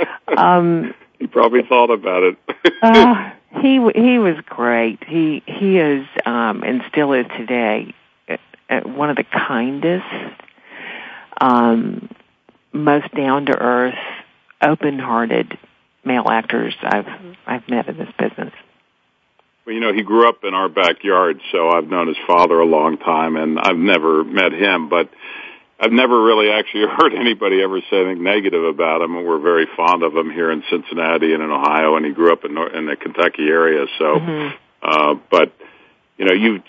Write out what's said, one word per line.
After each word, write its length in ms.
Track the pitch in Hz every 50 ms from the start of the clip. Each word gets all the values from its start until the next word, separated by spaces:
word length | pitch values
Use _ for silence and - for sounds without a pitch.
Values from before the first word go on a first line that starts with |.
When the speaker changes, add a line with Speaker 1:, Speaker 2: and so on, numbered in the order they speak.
| - - - - - - 165
Speaker 1:
<laughs> 0 |
um, 560 | - - 175 180 180 175 170 170 165 160 156 - - _ _ _ -
Speaker 2:
he 80 | 131
probably 340 | - - 127 117 117 120 123 120
thought 280 | - 127 123 120 117
about 320 | 117 101 - 95 92 92 92
it. 140 | 90 95 - _ - - -
<laughs> 200 | - 175 - -
Speaker 1:
uh, 500 | 226 226 226 226 - 247 233 196 196 - - - _ _ - -
he 160 | - 269 269
w-, 160 | 262 233 226 -
he 220 | 220 233 247 247 240
was 160 | 214 180 160 151 -
great. 560 | - - - 120 120 120 117 117 113 98 - -
He, 380 | - 151 165 160 156 151 120 -
he 320 | - - - 202 196 190
is, 300 | 180 156 147 143 135 135 - - - -
um, 380 | 120 120 120 117 110 104 - -
and 180 | - 127 123 117 -
still 240 | - 156 147 139 139
is 140 | 127 120 - -
today, 560 | - 113 113 123 120 117 107 107 113 110 - - _ _ _ _ _ _
uh, 100 | - - - _ _ _ - _ -
uh, 100 | - -
one 280 | - - 131 139 147 147
of 60 | 139
the 100 | 139 139
kindest, 800 | - - - - - 135 113 120 131 139 139 151 165 180 185 - - - - - - - - - - _ _ _ - - - - - - - - - - - - - - -
um, 720 | 135 131 123 120 120 117 117 117 - - - - - - - _ _ _ _ _ _ _ _ _ _ _ -
most 400 | 147 151 143 143 147 143 - -
down-to-earth, 800 | 156 139 135 131 143 143 139 135 - - 123 123 123 123 127 120 - - - - - - _ _ _ _ _ _ -
open-hearted 960 | - 147 156 - - 147 139 131 127 127 117 117 117 113 120 120 117 - - - _ _ _ _ _ _ _ _ -
male 240 | 131 127 123 - 110
actors 440 | 113 113 110 - 117 117 117 113 - -
I've, 260 | - - - 104 98 - - - - 175 185 _ -
I've 220 | - 127 120 -
met 220 | - 123 117 - -
in 80 | -
this 140 | 160 - - -
business. 360 | - - 107 - - - - - - - _ _ _ _ _ _ _ _ _ _ _ _ _ _ _ _ _ _ _ -
Speaker 2:
Well, 100 | 117 110
you 60 | 113
know, 120 | 117 110 101
he 100 | 110 104
grew 240 | 98 107 117 117
up 160 | 117 117 - -
in 80 | 98 95
our 160 | 95 95 87
backyard, 720 | 80 98 92 85 85 - - 98 92 90 92 85 78 67 - -
so 180 | - 87 82 82
I've 180 | 85 85 78
known 200 | 80 92 87 82
his 100 | 80 76 - -
father 340 | - 87 87 90 85 85 82
a 60 | 82
long 320 | 82 80 76 76 80 78
time, 380 | - - 87 80 78 80 80 80
and 240 | 78 78 78 80 -
I've 180 | - 95 90
never 460 | 82 85 101 92 82 78 82 78 78 80
met 300 | - - 101 92 80 76
him, 360 | 85 101 101 92 82 80 73
but 200 | 87 85 80 - _ - - - - - - - - - _ _ _ -
I've 100 | - 113 117
never 280 | 123 131 120 120 117 110
really 260 | 113 113 107 107 104
actually 360 | 107 107 104 - - 107 107
<laughs> 100 | 101 -
heard 160 | - 160 139 -
anybody 480 | 98 120 120 110 98 107 98 95 95
ever 180 | 95 95 95 92 - -
say 120 | 101 98 92
anything 200 | 92 92 85 87
negative 400 | 95 104 107 98 95 85 82 82
about 380 | 82 76 80 85 80 80 82
him. 220 | 85 82 87 87 87
We're 140 | 85 82 76
very 280 | 76 85 85 82 82 - -
fond 260 | - 82 85 90 82 82
of 100 | 80 73
him 140 | 82 80 78
here 200 | 76 85 82 80
in 120 | 78 78 - -
Cincinnati 640 | 87 82 - - 80 85 82 80 82 80 82 80 80
and 80 | 78
in 80 | 78 78
Ohio, 440 | 73 69 69 76 76 78 78 78 78
and 100 | 78 78
he 60 | 73
grew 200 | 71 80 82 85 82
up 100 | - -
in 80 | 73 76
Nor-, 220 | 80 82 - 80
in 100 | 82 80
the 100 | 78 71
Kentucky 520 | - - 80 80 85 87 85 - - 76
area. 380 | 76 80 82 82 82 78 73 69 67 -
So, 80 | - 78 76 76 80
Speaker 1:
Mm-hmm. 360 | 82 170 160 151 147 143 - - _ _ _ - -
Speaker 2:
uh, 320 | 78 78 76 151 147 - - - -
but, 220 | - 85 76 - - - - - - - _ _ _ _ _ _ _
you 80 | - 95
know, 80 | 95 92
you've, 300 | 98 110 113 104 92 -